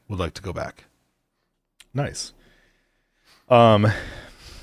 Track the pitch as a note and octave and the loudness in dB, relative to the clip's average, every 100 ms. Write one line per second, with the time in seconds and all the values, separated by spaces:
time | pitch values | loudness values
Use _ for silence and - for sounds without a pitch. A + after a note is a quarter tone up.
0 | - F#2+ E2+ - F#2 E2 - - _ _ | -12 -8 -8 -8 -12 -10 -12 -16 _ _
1 | _ _ _ _ _ _ _ _ _ B2+ | _ _ _ _ _ _ _ _ _ -8
2 | B2 - - - _ _ _ _ _ _ | -8 -8 -14 -18 _ _ _ _ _ _
3 | _ _ _ _ - A#2+ A#2 G#2+ G#2+ G#2 | _ _ _ _ 2 6 6 6 2 -2
4 | - - - - - - | -8 -18 -20 -20 -20 -20